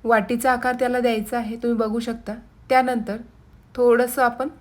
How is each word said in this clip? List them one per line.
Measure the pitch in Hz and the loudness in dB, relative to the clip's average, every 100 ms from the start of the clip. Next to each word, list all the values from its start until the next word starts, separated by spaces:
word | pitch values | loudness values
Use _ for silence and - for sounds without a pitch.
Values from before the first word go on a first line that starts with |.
वाटीचा | 233 226 202 240 262 | 4 2 2 0 0
आकार | 247 254 | 0 0
त्याला | 247 247 247 | -2 -2 0
द्यायचा | 240 226 214 240 | 0 0 -4 -6
आहे, | 214 233 | -6 -6
तुम्ही | 240 226 | -2 0
बघू | 220 226 | 0 -2
शकता. | 233 226 - 233 - - - | -6 -8 -10 -14 -16 -20 0
त्यानंतर | 262 254 240 214 220 - - - - _ | 2 2 -2 -4 -8 -12 -20 -20 -20 _
थोडंसं | - 240 233 247 247 | 2 4 4 2 2
आपण | 247 240 277 - | 0 0 -8 -8